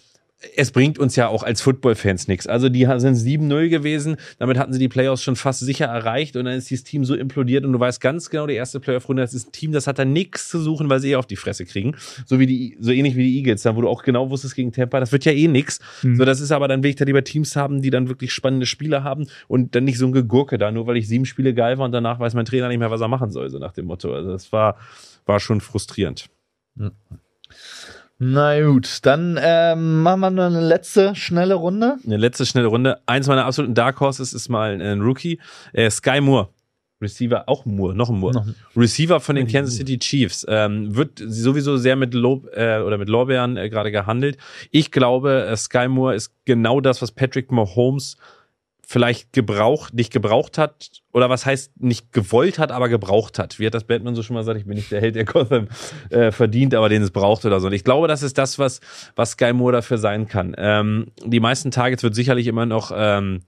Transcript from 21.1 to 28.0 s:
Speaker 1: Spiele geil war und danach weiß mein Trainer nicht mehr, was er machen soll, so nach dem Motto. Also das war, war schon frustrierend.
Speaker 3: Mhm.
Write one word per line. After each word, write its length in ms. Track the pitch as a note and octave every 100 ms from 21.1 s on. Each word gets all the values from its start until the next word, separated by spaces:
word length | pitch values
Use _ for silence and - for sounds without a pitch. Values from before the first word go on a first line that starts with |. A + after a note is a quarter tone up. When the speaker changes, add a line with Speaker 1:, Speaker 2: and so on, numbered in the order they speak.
| A#2 C3
Speaker 1:
Spiele 280 | - C3
geil 240 | A#2+ A#2 C3
war 80 | B2+
und 80 |
danach 260 | A#2+ A#2 A#2+
weiß 140 | A#2+
mein 100 | A#2+
Trainer 240 | A2+ B2+ B2
nicht 120 | A#2+
mehr, 120 | A#2
was 80 | A2+
er 80 | A2+
machen 240 | B2+ A2+
soll, 180 | C#2 C2
so 100 | C2+
nach 120 | D2+
dem 140 | - F2
Motto. 280 | D2+ E2+
Also 160 | C2+ F#2
das 220 | F#2 -
war, 240 | A2 G#2+ - - - - _ -
war 140 | G2+
schon 220 | - G#2+
frustrierend. 640 | - G#2 - - F2 - - _ _ _ _ -
Speaker 3:
Mhm. 160 | G2+ - _ - _ _ _ - - - - -